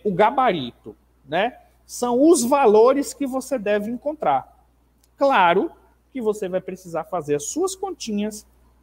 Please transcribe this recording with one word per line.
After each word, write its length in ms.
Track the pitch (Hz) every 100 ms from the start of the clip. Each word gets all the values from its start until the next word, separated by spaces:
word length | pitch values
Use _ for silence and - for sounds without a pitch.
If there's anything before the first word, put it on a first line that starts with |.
o 80 | 208
gabarito, 800 | 175 214 277 254 175 120 - 110 - _ _
né? 340 | 135 165 233 - _ _ -
São 340 | - 247 240
os 240 | 311 330
valores 720 | 240 277 247 214 240 277 -
que 120 | - 277
você 320 | 262 - 262
deve 320 | 202 208 214
encontrar. 760 | 240 285 311 156 135 - _ _ _ _ _ _ -
Claro 560 | 277 233 175 180 320 - _ _ _
que 80 | 269
você 280 | 214 208 185
vai 120 | 180
precisar 440 | 180 185 175 160
fazer 320 | 160 180 147 147
as 80 |
suas 300 | - 294 370
continhas 720 | - 392 - 233 202 214 214 - _ _ _